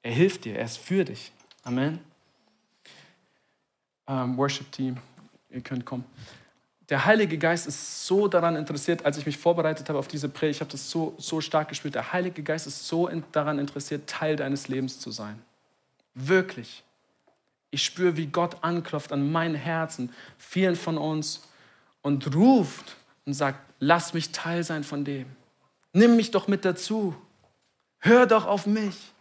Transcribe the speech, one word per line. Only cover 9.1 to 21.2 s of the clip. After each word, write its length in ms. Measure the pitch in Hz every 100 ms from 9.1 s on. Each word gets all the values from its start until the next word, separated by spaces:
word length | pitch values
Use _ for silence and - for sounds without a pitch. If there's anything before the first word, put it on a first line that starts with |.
| 143
ich 80 |
mich 140 | 143 139
vorbereitet 500 | 170 170 156 156 131
habe 100 | 147
auf 100 | 135
diese 200 | 151 139
Predigt, 280 | - 156 143
ich 40 |
habe 100 | 147
das 200 | 147 -
so, 240 | 170 160 -
so 240 | - 160
stark 280 | 151 160 156
gespürt, 260 | 139 147
der 180 | 123 120
Heilige 300 | 180 180 175
Geist 240 | 147 160 143
ist 200 | - -
so 220 | 165 180
in-, 160 | 170 -
daran 260 | 151 147 143
interessiert, 500 | 143 143 - 147 -
Teil 280 | - 156 151
deines 320 | 135 139 -
Lebens 320 | 135 131 -
zu 100 | -
sein. 300 | 110 107 107 _ _ _ _ _ _ _
Wirklich. 720 | 127 135 185 185 - 110 - _ _ _ _ _ _ _ _ _
Ich 120 | 143
spüre, 340 | - - 180 160
wie 100 | 156
Gott 360 | 170 175 -
anklopft 500 | 165 170 165 151 -
an 200 | 143 143
mein 220 | 160 170
Herzen, 580 | 151 139 165 160 - 123 - - -
vielen 400 | - 185 190 170
von 220 | - 160
uns, 500 | 151 156